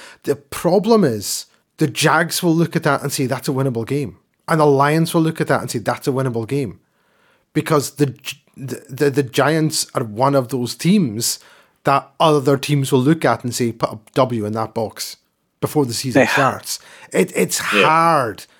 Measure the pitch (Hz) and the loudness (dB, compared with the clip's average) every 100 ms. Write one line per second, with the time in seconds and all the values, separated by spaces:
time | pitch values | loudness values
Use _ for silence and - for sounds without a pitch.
0 | - - - 139 - - 175 190 202 226 | -20 -14 -6 -6 -6 -6 0 0 4 4
1 | 156 107 92 - - _ _ - 156 - | 4 0 -6 -8 -10 _ _ -4 -2 0
2 | 165 156 170 - 175 160 165 175 156 139 | 2 2 0 -2 0 2 0 0 0 0
3 | 147 - 127 127 - 135 135 117 110 139 | -2 -4 -4 -4 -4 -2 -2 -2 -4 -4
4 | 117 - _ _ - 165 151 135 143 160 | -6 -10 _ _ -2 2 4 6 4 2
5 | 165 170 160 160 156 135 - 123 101 117 | 2 2 0 -2 0 0 0 -6 -4 -2
6 | - 131 135 117 110 139 117 - _ _ | -2 -2 -2 -4 -4 -4 -6 -10 _ _
7 | _ _ _ _ _ 156 156 151 123 - | _ _ _ _ _ -4 0 0 0 -2
8 | 143 113 - - _ - 135 - - 139 | -2 -2 -14 -16 _ -16 -12 -12 -12 -2
9 | 147 139 127 - 135 160 156 - - - | 0 2 -2 2 2 2 0 -2 -4 -4
10 | 117 104 135 139 120 131 120 - 165 214 | -6 0 2 2 0 -4 -6 -2 2 2
11 | 139 104 - - - - _ _ - 139 | 2 -2 -6 -6 -12 -20 _ _ 0 0
12 | - - 165 147 135 131 - 143 135 135 | -2 0 2 4 2 0 0 -2 2 2
13 | 131 165 139 113 120 117 117 113 - 110 | 4 2 2 0 -4 -4 -4 -2 -6 -6
14 | _ - 117 117 104 110 110 117 107 - | _ 0 0 0 -4 -4 -4 -4 -6 -8
15 | - - _ _ _ - - 151 127 110 | -14 -14 _ _ _ -8 -4 -2 -2 -2
16 | 135 123 117 - 135 101 - - - - | 0 2 2 2 0 -2 -10 -12 -14 -20
17 | - - 185 - 185 - - - 151 160 | -6 -2 0 0 -2 -2 -2 2 4 4
18 | 165 151 120 95 - _ | 4 2 0 -6 -16 _